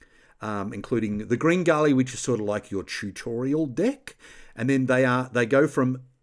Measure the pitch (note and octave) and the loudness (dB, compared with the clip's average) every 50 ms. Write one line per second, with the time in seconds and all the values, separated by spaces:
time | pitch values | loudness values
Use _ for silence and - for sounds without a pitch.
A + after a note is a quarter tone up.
0 | - _ _ _ _ _ _ _ - G#2+ G#2+ G2+ G2 G#2 A#2 G#2 G2 - B2+ A#2 | -20 _ _ _ _ _ _ _ -8 -6 -6 -4 -6 -6 -8 -10 -6 -2 -2 -2
1 | A2 G#2 G#2 G#2 A2 A#2 A#2+ A#2 - D#3+ F3 F#3 F3 E3+ D#3+ D3+ D#3 D3+ C#3 C3 | 0 -2 -4 -6 -4 -2 -2 0 2 2 2 2 2 2 2 4 4 4 4 4
2 | C3 B2+ - - - - B2 G#2+ G#2+ G2+ G#2 G#2 - - G2+ F#2+ E2+ - - - | 2 0 -4 -6 -4 -2 -2 -2 -2 -2 -4 -4 -6 -6 -6 -6 -6 -6 -8 -8
3 | - G2+ F#2+ - - B2 A#2 A#2 B2+ C3+ C#3+ D#3 D#3+ C#3+ A#2 C3 F#3 B3 C#4+ - | -8 -10 -10 -10 -10 -8 -6 -4 -2 -2 -2 -2 -2 -2 -2 0 0 0 -2 -4
4 | _ - - _ - - - - - - - - A#2 C3 C3+ C3+ C3 B2 B2+ B2+ | _ -20 -20 _ -20 -20 -20 -20 -20 -18 -8 -4 0 0 2 2 2 2 2 4
5 | C3 B2+ B2 B2+ B2+ B2+ A2 A#2+ A#2+ A2 C3+ C3+ D3+ D#3 - D3 C3 B2+ B2+ C3 | 4 4 2 0 -2 -2 0 0 2 4 4 4 4 4 2 0 0 0 0 -4
6 | - - _ _ | -8 -16 _ _